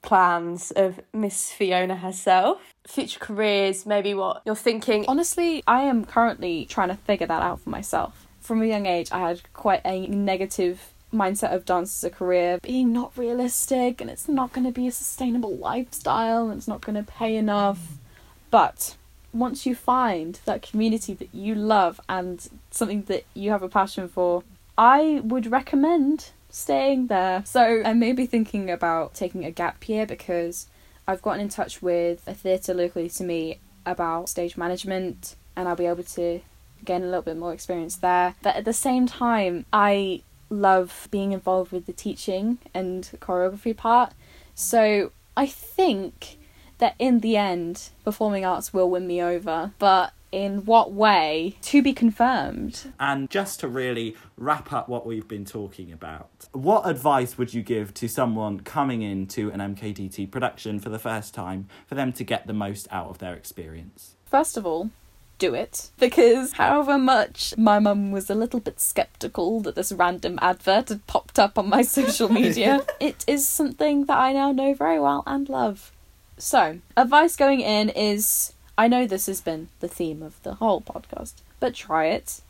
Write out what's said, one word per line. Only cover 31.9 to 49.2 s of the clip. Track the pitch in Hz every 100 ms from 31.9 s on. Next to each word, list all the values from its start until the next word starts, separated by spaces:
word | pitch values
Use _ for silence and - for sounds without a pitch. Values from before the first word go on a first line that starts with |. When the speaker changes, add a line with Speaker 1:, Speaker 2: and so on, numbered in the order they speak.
| 175 170 175 -
Speaker 2:
a |
theatre | 202 190 185 190
locally | 180 175 175 170
to | -
me | 180 170 160 160 - - -
about | 180 170 165 175
stage | - 175 -
management, | 170 185 196 190 185 180 - - - -
and | 180
I'll | 175
be | 175
able | 175
to | 180 - 175 170 - - - - -
gain | 180
a | 180
little | 180
bit | - 160
more | 170
experience | 165 - 175 165 -
there. | 180 180 180 -
But | 202 -
at |
the | 220
same | 226 269 254 247
time, | - 240 226 190 175 -
I | 214 202 202 196 180 - _ -
love | 208 196 190 180 - -
being | 202 196
involved | 196 190 185 185
with | 180 175
the |
teaching | 175 214 - - 190 208 240 -
and | 180 185 185 185 -
choreography | - 180 185 202 233 220
part. | 226 240 247 - - - - -
So | - 233 214 208 190 - _ -
I | 269
think | - - - 370 202 185 - - - - - - -
that | 233 -
in | 254 240
the | 226 214
end, | 202 175 170 175 - _
performing | - 208 214 202 190
arts | 180 -
will | 196 180
win | 180 180
me | 175